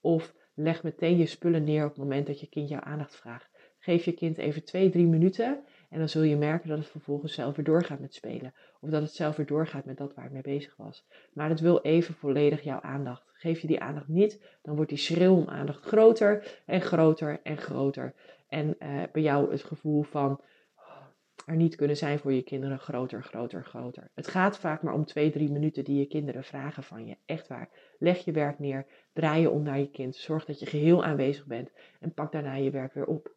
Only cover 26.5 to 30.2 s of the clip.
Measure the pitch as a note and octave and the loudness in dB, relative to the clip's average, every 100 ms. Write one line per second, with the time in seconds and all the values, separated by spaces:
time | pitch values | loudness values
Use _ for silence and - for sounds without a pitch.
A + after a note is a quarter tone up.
26.5 | C#3 C#3 D3+ C3 A2 A2+ - - D#3+ - | -12 -10 -12 -14 -14 -14 -16 -10 -10 -8
27.5 | B2+ - _ _ _ E3+ F3+ - D#3 D3 | -16 -16 _ _ _ 2 2 0 -2 -2
28.5 | C#3+ C#3+ C3+ C3+ _ _ - D#3+ D#3 E3 | -2 -6 -6 -8 _ _ -2 2 4 4
29.5 | D3 D3 C#3 C#3+ - B2+ - | 2 0 -2 -2 -4 -10 -8